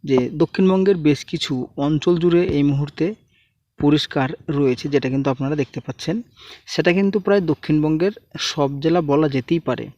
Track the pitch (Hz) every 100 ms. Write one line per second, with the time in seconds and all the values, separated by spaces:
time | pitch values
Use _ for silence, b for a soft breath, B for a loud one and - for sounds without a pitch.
0 | - 131 123 151 165 - 185 190 190 185
1 | 151 143 - 160 - 131 123 - 143 156
2 | 175 175 175 170 180 143 143 139 143 -
3 | 160 220 _ _ _ _ _ _ 147 147
4 | - 147 135 - - 143 139 123 147 143
5 | 131 131 139 127 135 151 131 - - -
6 | - 208 - B B B B - 165 180
7 | 196 196 185 202 165 147 - 151 151 156
8 | 185 220 _ 156 - - 139 139 160 175
9 | 151 147 156 135 123 170 147 117 110